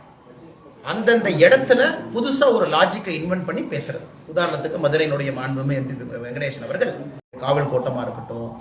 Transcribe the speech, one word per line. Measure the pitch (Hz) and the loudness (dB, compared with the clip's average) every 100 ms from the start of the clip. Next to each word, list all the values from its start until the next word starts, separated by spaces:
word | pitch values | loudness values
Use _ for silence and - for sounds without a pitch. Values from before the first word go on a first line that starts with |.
| - - - - - - - - | -20 -20 -20 -20 -20 -20 -20 -14
அந்தந்த | 135 196 214 233 196 | -8 -2 2 2 2
இடத்துல | 156 170 262 - 247 294 320 - | 6 8 8 6 4 4 0 -4
புதுசா | 233 277 269 277 | -2 -2 4 4
ஒரு | 214 156 | 4 4
லாஜிக்கை | 156 185 202 190 | 4 4 2 -6
இன்வென்ட் | 156 175 185 170 | -6 -2 -4 -4
பண்ணி | 160 | -6
பேசுறது. | - 143 - 131 - - - | -6 -6 -6 -10 -12 -20 -6
உதாரணத்துக்கு | 160 170 147 127 - | -2 0 -2 -4 0
மதுரையினுடைய | 147 156 151 143 139 | 2 2 2 0 -2
மாண்புமிகு | 127 131 135 139 | -4 -4 -2 -2
எம் | 135 127 | -2 -4
பி | - 120 120 | -6 -10 -10
வெங்கடேசன் | 120 127 139 - | -10 -6 -6 -6
அவர்கள் | 117 185 - - 143 - - 131 | -6 -2 -2 -4 -12 -16 -18 -6
காவல் | 131 143 139 | 0 0 2
கோட்டமா | 127 127 123 | 0 -2 -4
இருக்கட்டும், | 117 120 - 117 117 117 | -6 -8 -10 -10 -10 -12